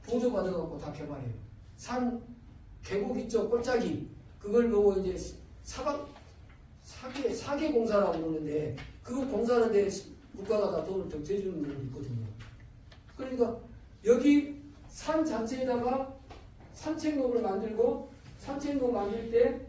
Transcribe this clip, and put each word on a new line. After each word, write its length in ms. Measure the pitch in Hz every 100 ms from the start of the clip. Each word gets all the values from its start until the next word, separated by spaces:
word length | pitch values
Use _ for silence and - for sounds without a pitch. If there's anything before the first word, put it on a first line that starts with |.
| -
보조받아갖고 720 | 240 247 202 185 175 160 147
다 120 | 147
개발해요. 380 | 143 143 - 120 104 - - - -
산 440 | - 247 240 233 - - - - - -
계곡 340 | - - 247 254
있죠? 300 | - 226 202
골짜기. 600 | 233 254 247 - 156 - - - -
그걸 300 | 208 226 233
보고 240 | 208 202 190
이제 180 | 180 170 160 - - -
사각, 460 | - - 294 294 294 - - - - - - -
사계, 500 | - - - 277 247
사계 380 | - - 285 311
공사라고 420 | 233 220 208 196 165
그러는데 560 | 160 156 151 151 147 - - -
그거 220 | - 247 262
공사하는데 600 | 208 233 240 220 202 196 - - - - -
국가가 360 | 196 208 196
다 120 | 175
돈을 240 | - 190 165
격제해주는 540 | 151 147 202 190 160
게 60 | 143 135 123
있거든요. 400 | 143 123 117 107 - - - - - - - - -
그러니까 420 | 269 247 233 233 - - - - 202
여기 560 | 240 294 285 285 - - - -
산 360 | - - 320
자체에다가 880 | 311 233 226 254 262 240 240 269 269 - - - - - -
산책로를 680 | - 311 320 302 285 247 233
만들고 680 | 208 196 220 214 247 285 - - - -
산책로 520 | - 277 285 277 247
만들 380 | 220 202 226 226
때 280 | 233 269 -